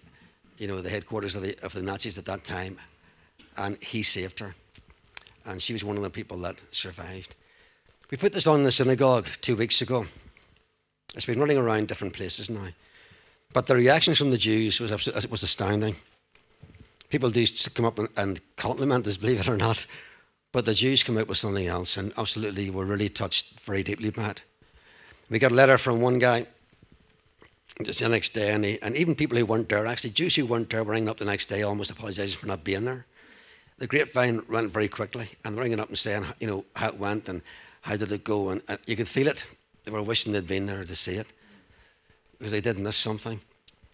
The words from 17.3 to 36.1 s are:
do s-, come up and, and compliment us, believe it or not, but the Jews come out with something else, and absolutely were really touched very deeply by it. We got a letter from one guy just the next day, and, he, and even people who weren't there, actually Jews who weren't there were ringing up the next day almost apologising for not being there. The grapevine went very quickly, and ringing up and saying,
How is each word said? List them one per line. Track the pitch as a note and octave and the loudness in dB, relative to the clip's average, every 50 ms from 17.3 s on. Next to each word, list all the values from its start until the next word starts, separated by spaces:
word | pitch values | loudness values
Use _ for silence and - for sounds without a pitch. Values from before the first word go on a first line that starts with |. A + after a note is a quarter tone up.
do | A2 B2 A2+ | 4 4 4
s-, | - - - - | 2 2 0 -2
come | - - - A#2 | -2 0 0 0
up | A#2 A2+ G#2+ | 0 0 -2
and, | A2 - - | -4 -4 -2
and | G#2+ G2+ G2 F#2+ F#2 - _ _ | -2 -2 -2 -4 -6 -10 _ _
compliment | - - A2 B2 C3+ C3+ C#3+ B2+ B2 G2 | -6 -4 -4 -2 0 0 2 2 2 2
us, | G#2 G2 | 0 -2
believe | F2+ G#2+ B2 B2+ G#2 | -2 0 0 0 2
it | F#2+ C3 | 0 0
or | A#2 | 2
not, | G#2 A2+ A2+ A2+ - - - - - - - - - _ _ _ _ _ _ - | 2 2 2 2 0 -4 -8 -12 -18 -20 -20 -20 -20 _ _ _ _ _ _ -4
but | B2 G#2+ | -2 0
the | A2+ G#2+ | 2 2
Jews | - B2+ C3 C3+ B2+ - | 2 2 4 4 4 4
come | - A2+ | 4 2
out | A2 A2 | -2 -2
with | G2 F#2+ | -2 -2
something | - - G#2 G2 F#2+ F#2 | -2 -2 0 -2 -2 -2
else, | F2 F2+ F2+ F2+ - - | -2 -2 -2 -2 -2 -2
and | G2 G2 G#2 - | -2 -4 -6 -6
absolutely | A#2 A2 - - A2 A2 G#2 G2 G2 G2+ F#2+ | -4 -4 -4 -4 -4 -4 -4 -4 -4 -6 -4
were | F#2 G2 F#2+ | -4 -4 -4
really | G2 G#2 G2+ G#2+ G2 | -2 -2 -2 -2 -2
touched | - - G#2+ F2 - - - - - - | -2 -4 -4 -2 -2 -2 -2 -4 -10 -16
very | - - G2 G2 F#2+ | -8 -4 -4 -2 -2
deeply | G2+ G#2 - A2 G#2+ | -4 -4 -4 -4 -4
by | G#2 A#2 G#2+ G#2 | -4 -4 -4 -6
it. | F#2+ - - _ _ _ _ _ _ _ _ - - - - - - - _ - | -6 -10 -14 _ _ _ _ _ _ _ _ -20 -20 -20 -20 -20 -20 -20 _ -4
We | A2+ | 2
got | A2 C3 B2 | 4 4 6
a | A#2+ | 8
letter | C3 C3+ C3 C3 | 10 10 10 8
from | B2 - C3 A#2 A#2 | 8 6 2 2 2
one | A#2+ B2+ B2+ | 4 2 4
guy | B2 B2 B2 A#2 A#2 A#2 - - _ _ _ _ _ - _ - _ _ _ _ _ _ _ _ _ - - _ _ _ - - - G#2+ | 4 4 4 4 4 0 -4 -12 _ _ _ _ _ -20 _ -20 _ _ _ _ _ _ _ _ _ -20 -20 _ _ _ -16 -12 -8 -6
just | - - - | -2 0 0
the | A#2+ A#2 | 2 4
next | A2+ G#2 - - - | 4 4 2 0 0
day, | A2+ G#2 G#2 | 0 2 2
and, | G#2+ G#2+ G#2 | 2 2 2
he, | G2+ A2 - | 0 0 -2
and | - G#2+ A#2+ | -4 -2 0
even | D3 F3 E3 C#3+ | 2 2 2 2
people | C#3+ D3+ B2+ A#2+ | 0 0 2 2
who | A#2+ A2+ | 2 2
weren't | G2+ A2+ A2+ A2+ - | 4 2 0 2 2
there, | G#2 G#2 G#2+ | 0 0 0
actually | A#2 A#2+ - - A#2 | 0 -2 -4 -4 -2
Jews | G#2 - F3 F#3 - | -2 0 0 2 2
who | D#3 C3+ | 2 2
weren't | A2+ A#2+ A#2 A2 - | 2 0 0 0 -2
there | A2+ A2 A2 | -2 -2 0
were | G#2 A2 | 0 0
ringing | A2+ A2 | 0 0
up | G#2+ A2+ | 0 -2
the | - G#2 | -2 -2
next | G#2 G2+ G2+ - | -2 0 -2 -2
day | - G2+ G#2 | -2 -2 -2
almost | G#2 G2+ G#2 G#2 G2+ - | 0 0 -2 -2 -4 -4
apologising | - - A2 G#2 F2+ G2 G2 G2+ F2+ - | -6 -6 -8 -8 -6 -4 -4 -4 -4 -6
for | - | -6
not | G2+ F#2+ D#2+ D#2 | -6 -6 -4 -4
being | G2 F#2+ G2 A2+ | -4 -2 -2 -2
there. | B2+ C3 B2+ - _ _ - - - - - - - - - _ _ _ | -4 -6 -8 -12 _ _ -20 -20 -20 -20 -20 -20 -20 -20 -20 _ _ _
The | - C3 | -10 -4
grapevine | G#2+ C#3 D3+ C#3 - - B2+ B2 A#2+ A#2 A2 - - | 0 0 0 0 0 2 2 2 2 2 -2 -2 -2
went | A2+ A2+ A2+ G2+ | -2 -2 -2 -2
very | F#2 A2 G#2+ | 0 -2 -2
quickly, | G2+ - - G#2+ G2 - A#2+ A2 - - - - | -2 -2 -6 -8 -8 -8 -10 -12 -12 -14 -12 -10
and | A2 G#2 | -8 -6
ringing | A#2 B2+ A#2+ A2+ G#2+ | -4 -2 -2 -2 -2
up | G#2+ - | -4 -4
and | G#2 - | -4 -4
saying, | - A2+ | -2 -2